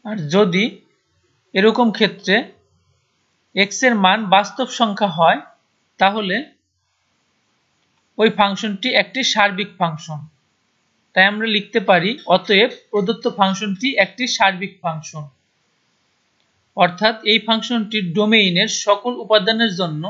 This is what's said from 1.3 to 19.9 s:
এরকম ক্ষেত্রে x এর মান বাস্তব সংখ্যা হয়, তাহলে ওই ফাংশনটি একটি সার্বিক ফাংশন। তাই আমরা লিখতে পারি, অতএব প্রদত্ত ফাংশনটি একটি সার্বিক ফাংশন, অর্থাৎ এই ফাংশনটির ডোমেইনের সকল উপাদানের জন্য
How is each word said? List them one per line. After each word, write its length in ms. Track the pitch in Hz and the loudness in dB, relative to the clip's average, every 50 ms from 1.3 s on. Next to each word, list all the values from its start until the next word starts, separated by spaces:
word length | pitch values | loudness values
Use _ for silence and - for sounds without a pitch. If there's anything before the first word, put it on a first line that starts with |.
| _ _ _ _ - | _ _ _ _ 0
এরকম 340 | 190 196 220 214 247 240 226 190 | 2 2 2 4 4 0 0 2
ক্ষেত্রে 380 | - 220 185 170 - - 185 190 233 294 - _ _ _ _ _ _ _ _ _ _ _ _ _ _ _ _ _ _ _ _ _ 180 202 196 | 0 0 0 -2 -6 -2 0 0 0 0 -4 _ _ _ _ _ _ _ _ _ _ _ _ _ _ _ _ _ _ _ _ _ -2 -2 -2
x 20 | - - 262 | -2 0 2
এর 60 | 254 233 208 190 | 2 2 4 4
মান 140 | 185 196 220 220 185 185 | 2 2 2 2 2 2
বাস্তব 320 | 196 202 202 - - 254 233 - - | 2 2 0 -6 -6 -6 -6 -2 -2
সংখ্যা 300 | 240 214 196 196 214 196 156 | -2 -2 0 -2 -4 -4 0
হয়, 220 | 170 165 165 208 285 - - _ _ _ _ _ _ _ _ _ _ | 2 4 4 4 2 -4 -16 _ _ _ _ _ _ _ _ _ _
তাহলে 360 | 190 196 202 220 208 180 185 233 302 - _ _ _ _ _ _ _ _ _ _ _ _ _ _ _ _ _ _ _ _ _ _ _ _ _ _ _ _ _ _ _ _ _ - | 0 0 0 -2 -4 -4 -4 -4 -6 -10 _ _ _ _ _ _ _ _ _ _ _ _ _ _ _ _ _ _ _ _ _ _ _ _ _ _ _ _ _ _ _ _ _ 0
ওই 80 | 214 226 - | 0 2 4
ফাংশনটি 520 | - 208 202 196 - - 214 202 190 - 254 - 208 | 2 0 0 0 -4 -6 -6 -6 -4 -4 0 0 0
একটি 200 | 196 - - 262 254 - - | 0 0 -4 -4 -4 -2 2
সার্বিক 360 | 214 202 202 190 185 208 - - - | 2 2 2 2 -4 -8 -8 -4 -4
ফাংশন। 400 | 180 165 156 151 - - 156 147 143 - _ _ _ _ _ _ _ _ _ _ _ _ _ _ _ _ _ | -4 -4 -4 -8 -14 -14 -14 -14 -14 -18 _ _ _ _ _ _ _ _ _ _ _ _ _ _ _ _ _
তাই 120 | 185 190 202 | 2 2 2
আমরা 160 | 208 214 220 226 214 | 2 -2 -4 -2 -2
লিখতে 240 | 208 202 - - 233 190 202 | -2 -4 -2 -4 -2 2 2
পারি, 220 | 190 175 165 202 247 - - - - | 2 2 2 -2 -6 -6 0 0 0
অতএব 360 | 185 185 - 208 190 226 254 - - _ _ | 0 2 2 2 4 4 2 0 -10 _ _
প্রদত্ত 340 | - 208 190 196 220 - - 240 - | -4 -2 -2 -2 -4 -4 -4 -6 0
ফাংশনটি 500 | 202 196 190 190 190 214 208 196 - 247 269 269 - 196 | 0 0 0 0 -2 -4 -6 -6 -4 -4 -4 0 0 -2
একটি 180 | 190 - - 254 240 - | -2 -2 -8 -6 -6 0
সার্বিক 360 | - 214 190 190 180 202 190 - _ - | 2 2 0 0 -2 -10 -12 -12 _ -8
ফাংশন, 400 | 170 160 156 156 - - 156 147 143 _ _ _ _ _ _ _ _ _ _ _ _ _ _ _ _ _ _ _ _ _ _ _ _ _ _ _ _ _ 202 180 | -8 -8 -8 -12 -14 -16 -16 -18 -18 _ _ _ _ _ _ _ _ _ _ _ _ _ _ _ _ _ _ _ _ _ _ _ _ _ _ _ _ _ 2 2
অর্থাৎ 320 | 175 175 - 208 220 233 - - 214 | 2 2 0 0 0 0 0 0 0
এই 80 | 220 226 220 | 0 0 2
ফাংশনটির 580 | 226 220 220 220 - 247 233 214 202 220 214 196 175 156 | 0 -2 -2 -2 -4 -4 -4 -4 -2 -4 -4 -4 -2 -2
ডোমেইনের 520 | 208 208 214 226 220 202 185 175 180 208 214 - - - | 0 2 4 4 4 4 2 2 0 0 -2 -4 -4 0
সকল 260 | 214 202 202 - 247 247 240 233 | 0 0 0 0 -6 -6 -6 -2
উপাদানের 480 | 190 214 214 190 214 226 226 233 220 185 175 | 0 0 2 2 0 0 0 0 -2 -2 -4
জন্য 240 | 185 165 | -6 -4